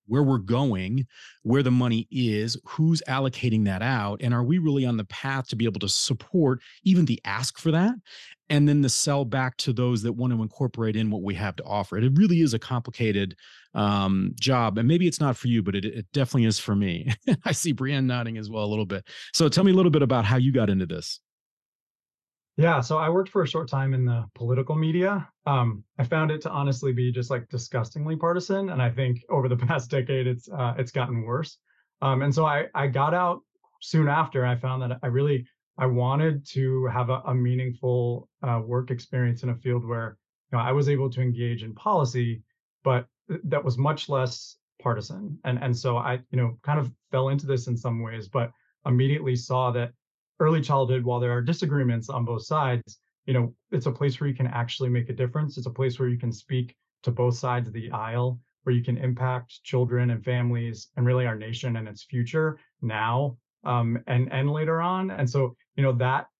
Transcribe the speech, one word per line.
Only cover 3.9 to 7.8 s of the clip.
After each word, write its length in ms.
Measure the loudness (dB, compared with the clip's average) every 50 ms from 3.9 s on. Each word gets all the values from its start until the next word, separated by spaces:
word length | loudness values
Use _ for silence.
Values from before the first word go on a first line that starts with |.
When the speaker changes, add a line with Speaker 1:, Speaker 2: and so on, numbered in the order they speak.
| 0 0 -2 -2 -4 -2
Speaker 1:
and 120 | -2 0 0
are 100 | 2 2
we 140 | 2 2 2
really 280 | 2 2 2 2 2
on 120 | 2 0 -2
the 80 | -2
path 420 | -6 -8 -8 -6 -4 -4 -4 -4 -6
to 60 | -4
be 100 | -2 0
able 140 | 0 0 -2
to 100 | -2 -2
support 720 | -2 -2 -2 -2 -2 -4 -4 -2 2 4 4 4 2 0 -4 -10 -20 -2 _
even 220 | 4 6 6 6
the 160 | 4 2 -2 -2
ask 320 | -4 -4 -4 -4 -6 -8 -4
for 140 | -2 0
that, 220 | 2 4